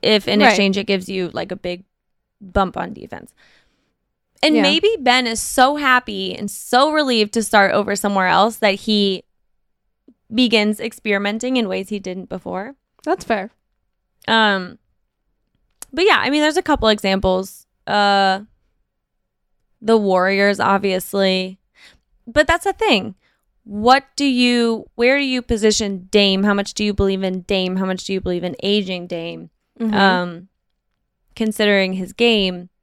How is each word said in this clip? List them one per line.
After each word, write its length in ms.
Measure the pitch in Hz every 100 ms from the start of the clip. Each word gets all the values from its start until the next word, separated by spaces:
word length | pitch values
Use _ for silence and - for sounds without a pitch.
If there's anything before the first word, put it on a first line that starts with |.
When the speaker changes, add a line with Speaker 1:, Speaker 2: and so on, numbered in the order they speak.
Speaker 1:
if 260 | - 214 -
in 120 | 208
Speaker 2:
Right. 60 | 220
Speaker 1:
exchange 280 | 202 196 196
it 80 | 196
gives 220 | 196 185
you, 220 | 190 180
like, 220 | 214 185
a 40 | 190
big 300 | 180 180 185 _ _ _ _ _
bump 340 | 196 190 190 -
on 180 | -
defense. 400 | - - - - _ _ _ _ _ _ _ _ _ _ _
And 140 | 302 240
Speaker 2:
Yeah. 60 |
Speaker 1:
maybe 260 | 285 311 415 440
Ben 280 | 254 247 247
is 140 | 226
so 340 | - - 262 294
happy 600 | 285 254 247 196 190 185
and 140 | 202
so 420 | - - 240 294
relieved 420 | 311 285 233 208 233
to 80 |
start 280 | 214 214 196
over 240 | - 202 196
somewhere 320 | 202 196 185
else 300 | 170 208 220
that 180 | 214 196
he 480 | - 214 202 185 _ _ _ _ _ _ _ _ _ _ _
begins 460 | 220 247 220 208 214
experimenting 760 | 226 - - 202 202 220 247 262
in 100 | 214
ways 200 | 190 190
he 100 | 208
didn't 300 | 190 185 185
before. 460 | 180 180 180 214 277 _ _
Speaker 2:
That's 220 | - 370 -
fair. 260 | 220 190 _ _ _ _ _ _ _ -
Speaker 1:
Um, 500 | 226 214 196 180 - _ _ _ _ _ _ _ _ _ _ -
but 120 | 269 381
yeah, 120 | 302
I 100 | -
mean, 120 | 294
there's 160 | 302 311
a 40 |
couple 260 | 370 294 220
examples. 760 | 214 196 190 190 185 190 - _ _ -
Uh, 540 | 208 202 196 196 190 214 _ _ _ _ _ _ _ _ _ _ _ _ _
the 160 | 214 226
Warriors, 640 | 202 185 185 196 202 190
obviously. 1000 | - 196 196 185 - 196 196 185 185 190 _ _ - _ _ _ -
But 200 | 254 311
that's 180 | 339 392
the 80 |
thing. 420 | 370 440 226 247 185 _ _ _ _
What 420 | - 208 220 269 269 -
do 100 | 285
you, 600 | 247 247 240 233 226 - -
where 220 | 240 277
do 60 |
you 180 | 277 254
position 680 | 240 233 214 202 208 190 185
Dame? 320 | 208 202 190
How 100 | 202
much 200 | 202 202
do 100 | -
you 100 | 208
believe 300 | 202 196 190
in 180 | 190 185
Dame? 340 | 175 196 185 185
How 80 | 190
much 180 | 185 -
do 80 |
you 80 | 190
believe 220 | 185 175
in 120 | 180 -
aging 440 | 196 208 190 180 175
Dame? 420 | 175 165 165 170 _ _ _
Speaker 2:
Mm-hmm. 140 | 226
Speaker 1:
Um, 540 | 208 196 180 180 170 185 _ _ _ _ _ _ _ _ -
considering 580 | 220 208 208 202 185
his 200 | 185 180
game. 560 | - 233 220 190 180 180 _